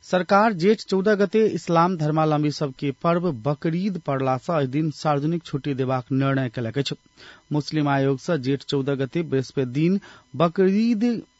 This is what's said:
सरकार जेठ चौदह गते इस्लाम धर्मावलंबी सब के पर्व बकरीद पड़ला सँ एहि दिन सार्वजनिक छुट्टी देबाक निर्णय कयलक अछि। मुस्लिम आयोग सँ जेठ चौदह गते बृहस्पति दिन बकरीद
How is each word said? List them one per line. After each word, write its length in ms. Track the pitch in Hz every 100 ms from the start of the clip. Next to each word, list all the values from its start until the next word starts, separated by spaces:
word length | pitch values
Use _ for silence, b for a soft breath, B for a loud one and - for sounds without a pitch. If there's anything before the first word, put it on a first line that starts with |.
| -
सरकार 480 | 185 180 196 226
जेठ 280 | 190 185 226
चौदह 340 | - 190 190 208
गते 300 | 196 220 220
इस्लाम 480 | 170 - 165 175 180
धर्मावलंबी 540 | 151 156 156 151 151
सब 220 | 143 147
के 180 | 131 143 135
पर्व 340 | 170 170 175 127
बकरीद 580 | 120 147 170 165 202 175
पड़ला 360 | - 135 135 127
सँ 160 | -
एहि 140 | 170 135
दिन 240 | 139 160
सार्वजनिक 520 | - 156 143 151 170
छुट्टी 300 | - 143 147
देबाक 380 | 131 127 131 -
निर्णय 380 | 135 135 135 127
कयलक 280 | 127 113 123
अछि। 180 | 139 - _ B B B B
मुस्लिम 380 | 147 - 156 143
आयोग 300 | 139 135 135
सँ 180 | - 165
जेठ 240 | 127 139
चौदह 320 | - 143 135 139
गते 260 | 127 170
बृहस्पति 420 | 160 131 131 - 127
दिन 280 | 127 165 196 B B B
बकरीद 720 | 127 170 165 190 202 233 226 240 226 -